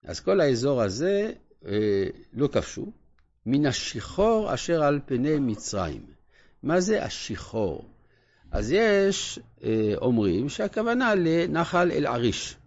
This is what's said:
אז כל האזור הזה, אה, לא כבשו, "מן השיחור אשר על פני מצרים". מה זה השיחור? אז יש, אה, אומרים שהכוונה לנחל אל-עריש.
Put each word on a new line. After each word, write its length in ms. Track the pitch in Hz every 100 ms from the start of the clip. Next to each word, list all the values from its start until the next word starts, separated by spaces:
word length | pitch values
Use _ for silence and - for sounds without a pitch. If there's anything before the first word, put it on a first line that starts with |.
| -
אז 140 | 92
כל 220 | - 196
האזור 400 | 151 120 131 131
הזה, 500 | 104 101 170 202 214 247 _ _ -
אה, 400 | 101 107 98 95 - -
לא 140 | 110 143
כבשו, 380 | 110 - - 196 - _ _ _ _ -
"מן 200 | 135 147
השיחור 880 | - - 113 - - 208 226 214
אשר 300 | 123 - 170
על 160 | 147 147 139
פני 340 | 127 139 151
מצרים". 800 | 135 107 - 101 87 64 - - _ _ _ _
מה 160 | - 175
זה 240 | 185 214
השיחור? 840 | - - - 98 - 110 101 71 - - _ _ _ _ -
אז 200 | - 110
יש, 680 | 180 226 202 196 196 - - - _
אה, 300 | - 110 107 104
אומרים 540 | 127 120 104 87 139
שהכוונה 680 | - 208 - 233 240 254 208
לנחל 760 | 170 165 170 160 170 180 180
אל-עריש. 680 | - - 123 120 92 - -